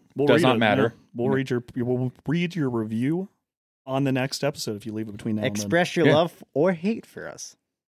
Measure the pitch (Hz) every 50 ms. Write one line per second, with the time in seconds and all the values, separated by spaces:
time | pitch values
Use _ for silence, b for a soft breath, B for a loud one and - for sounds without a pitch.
0 | _ _ - - 143 143 120 113 117 127 123 113 117 107 101 101 107 117 - -
1 | _ _ - 120 117 135 135 135 135 131 127 120 - - - 131 120 123 127 123
2 | 127 123 - _ - - 151 175 175 170 170 180 143 131 120 113 110 110 110 113
3 | 123 139 165 180 190 - _ _ _ _ _ _ _ _ _ _ _ 131 131 135
4 | 139 135 127 131 127 135 - - - 143 147 - - 120 107 104 - 113 107 110
5 | 110 110 101 104 - 117 107 107 107 131 104 104 104 101 156 170 175 - - 180
6 | 160 143 147 156 175 165 - - - - - 135 160 190 185 160 165 208 226 -
7 | - - - - 82 76 - - - - - _ _ _ _ _ _